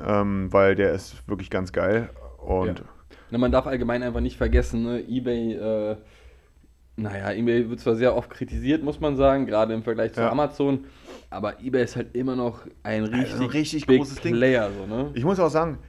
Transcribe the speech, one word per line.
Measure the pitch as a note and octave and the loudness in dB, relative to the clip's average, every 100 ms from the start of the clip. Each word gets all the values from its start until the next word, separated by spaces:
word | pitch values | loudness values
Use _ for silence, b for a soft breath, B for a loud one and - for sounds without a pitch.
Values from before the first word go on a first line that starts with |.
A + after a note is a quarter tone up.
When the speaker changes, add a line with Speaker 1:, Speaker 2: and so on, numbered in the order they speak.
| D2+ | 0
Speaker 1:
ähm, | G#2 G2+ G2 F#2+ | 2 2 0 2
weil | G2 G2 G2 | 6 6 6
der | G2 | 4
ist | F#2 - - - | 2 -4 -16 -8
wirklich | G2 F#2+ | -8 -4
ganz | G2 F#2 | -4 -4
geil. | - F2 A2 A#2 - - - | -2 2 0 -2 -12 -18 -14
Und | - F#2 F#2 F2+ | -4 -2 0 -4
Speaker 2:
Ja. | - - - b b | -10 -20 -20 b b
Na, | A#2 | 0
man | B2 | 2
darf | B2+ C3+ | 2 2
allgemein | C3 A#2+ B2 | -2 0 0
einfach | B2 A#2 | -2 -2
nicht | B2 - | -2 0
vergessen, | A#2+ B2 A#2+ A#2 | 4 4 4 0
ne, | A#2 A#2+ - | -2 -2 -2
eBay, | B2+ B2 A#2+ A2+ | -4 0 0 0
äh, | G2 G#2+ A2 G#2+ G#2+ b b b b b b - _ _ - | -2 -2 -2 -2 -6 b b b b b b -20 _ _ -8
naja, | G#2+ G2 G2+ | -6 -4 -4
eBay | G#2 A#2 A#2+ A2+ | -2 0 2 0
wird | A#2 | -2
zwar | B2 A2+ | 0 2
sehr | B2 A#2+ | 2 2
oft | - | -4
kritisiert, | - B2+ A2+ B2 D#3 | -10 -8 -6 -2 0
muss | C#3+ D3 | -2 -4
man | D#3 C3+ | -2 4
sagen, | C3+ C3+ A#2+ | 4 4 2
gerade | G#2+ A2 | 2 2
im | A2+ | 0
Vergleich | A2 A2 A2+ | -2 -2 -2
zu | - | 0
Speaker 1:
Ja. | A#2 | 0
Speaker 2:
Amazon, | B2+ D3 - C#3 C3+ B B B B B | 0 -2 0 0 0 B B B B B
aber | F#2+ G#2 - | -8 -6 -6
eBay | B2+ B2+ | -2 0
ist | A#2+ A#2+ | 0 -2
halt | A#2 A#2+ | -6 -4
immer | C3 B2+ | -2 -2
noch | A#2+ A2 - - | -2 -4 -16 -14
ein | G#2+ A2 G#2+ | -4 -2 0
Speaker 1:
Also | B2 | 0
ein | |
Speaker 2:
richtig | B2+ A#2 B2+ | -2 -2 -2
Speaker 1:
richtig | C#3+ D3 D#3 C3+ | -2 -2 -2 6
Speaker 2:
Big | C3 | 6
Speaker 1:
großes | C#3 - | 4 -4
Ding. | - A#2 | -2 2
Speaker 2:
Player, | B2+ B2 G#2 G2 | 4 4 0 -4
so, | F#2+ | -6
ne? | A2 C#3+ | -6 -4
Speaker 1:
Ich | C#3+ | -2
muss | C#3 F#3+ | 0 2
auch | E3 | 2
sagen, | D#3 E3 B2+ | 2 -2 -4